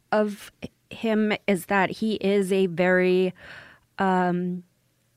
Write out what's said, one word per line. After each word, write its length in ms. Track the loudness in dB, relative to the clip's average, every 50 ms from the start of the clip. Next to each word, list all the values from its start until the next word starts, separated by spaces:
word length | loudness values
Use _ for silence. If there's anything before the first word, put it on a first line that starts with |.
| _ _
of 380 | 0 0 0 -2 -4 -10 -16 -20 -16 _ -16 -16 _ _ _ _
him 420 | -10 -6 -2 0 0 0 0 0 -2 -2 -2
is 200 | -2 -2 -2 -2
that 240 | -2 0 0 0 0
he 240 | -2 -4 -4 -4 -2
is 360 | -2 0 0 2 2 2 2
a 140 | 0 0 0
very, 680 | 0 0 0 2 2 4 4 4 4 2 2 2 0 -2 -8 -16 -20 -20 -20 -20 -20 -20 _ _ _ _ -2
um, 640 | 0 2 2 2 2 0 0 -2 -2 -4 -6 -8 -10 _ _ _ _ _ _ _ _ _ _